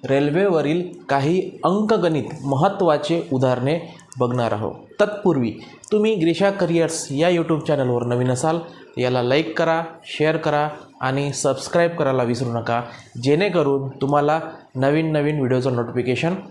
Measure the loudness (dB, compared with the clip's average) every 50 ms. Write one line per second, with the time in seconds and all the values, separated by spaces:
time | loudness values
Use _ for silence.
0 | 0 0 0 2 2 2 2 2 2 2 2 2 2 0 0 -2 -2 -6 -10 -16
1 | -4 -2 -2 0 2 2 0 0 -2 -4 -10 -4 -2 0 0 2 2 2 2 2
2 | 2 2 0 0 -2 -4 -10 -8 -4 -2 0 2 2 2 2 2 4 4 4 2
3 | 2 0 -2 -2 0 -2 0 2 2 2 2 2 0 0 -2 -2 -4 -10 -18 -20
4 | -20 -20 -2 -2 -2 0 0 0 0 -2 -2 -2 -4 -6 -6 -10 -16 -20 0 0
5 | 0 0 0 0 0 2 2 2 0 -2 -4 -6 -16 -20 -20 -20 -6 -2 0 2
6 | 2 2 2 2 2 0 2 2 0 0 2 0 0 0 2 2 2 0 -2 -6
7 | -8 -6 -2 0 2 2 2 2 2 0 -2 -2 0 0 0 0 2 0 0 0
8 | 0 0 0 0 0 0 0 0 0 -2 -2 -2 -6 -10 -18 -20 -20 -12 -6 -4
9 | -2 0 0 0 0 2 2 0 0 -2 -2 -2 0 0 0 -2 -2 -6 -12 -18
10 | -16 -14 -4 0 0 0 0 0 0 0 0 0 0 -2 -4 -10 -18 -20 -12 -6
11 | -4 -2 -2 -2 -2 -4 -4 -2 0 0 0 0 -6 -2 2 2 2 2 0 0
12 | 0 0 2 2 0 0 0 -2 -2 -2 -4 -4 -2 -2 -2 -2 -2 -6 -14 -20
13 | -20 -16 -14 -4 2 2 4 4 2 2 2 2 2 2 0 0 -2 -6 -6 -4
14 | -2 2 2 2 4 2 0 0 -2 -8 -14 -18 -20 -10 _ 0 2 2 2 2
15 | 0 0 0 0 0 0 0 0 0 2 2 2 2 0 0 0 -2 -2 -2 -2
16 | 0 0 -2 0 0 -2 -2 -4 -8 -14